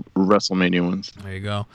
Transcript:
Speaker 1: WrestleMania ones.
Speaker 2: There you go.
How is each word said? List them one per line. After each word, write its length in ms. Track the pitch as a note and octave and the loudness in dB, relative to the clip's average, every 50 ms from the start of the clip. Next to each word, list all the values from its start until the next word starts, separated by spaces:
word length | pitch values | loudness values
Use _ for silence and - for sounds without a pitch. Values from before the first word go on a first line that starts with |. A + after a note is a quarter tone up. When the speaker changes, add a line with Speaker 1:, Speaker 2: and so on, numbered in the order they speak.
| - - - | -4 -4 0
Speaker 1:
WrestleMania 720 | F#2 F#2+ F#2+ G#2 G2 - - F#2+ F#2 F#2 F2+ F2+ F2+ F2 F2 | 2 4 4 4 4 2 0 0 2 2 2 2 2 0 0
ones. 240 | F#2+ F#2+ F#2 - - F2+ F#2+ | -2 -4 -6 -10 -16 -16 -14
Speaker 2:
There 100 | G2 F#2+ | -12 -10
you 60 | F#2+ | -8
go. 260 | G2 G2+ G#2 G2+ G2+ - - | -6 -6 -6 -6 -6 -8 -14